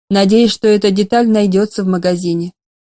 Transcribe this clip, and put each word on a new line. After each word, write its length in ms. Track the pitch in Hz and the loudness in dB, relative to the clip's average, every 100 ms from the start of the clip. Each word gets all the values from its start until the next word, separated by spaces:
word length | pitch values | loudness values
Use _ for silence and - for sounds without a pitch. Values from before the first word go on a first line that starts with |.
| - | -4
Надеюсь, 420 | 196 196 220 233 | 0 2 4 2
что 160 | - 220 | 0 0
эта 220 | 208 208 | 2 0
деталь 400 | 196 196 233 240 | 0 0 0 2
найдётся 540 | 214 208 190 208 - | 2 2 0 -2 -4
в 40 | 190 | -4
магазине. 680 | 185 180 180 175 170 175 - _ _ | -2 -2 -4 -4 -4 -6 -12 _ _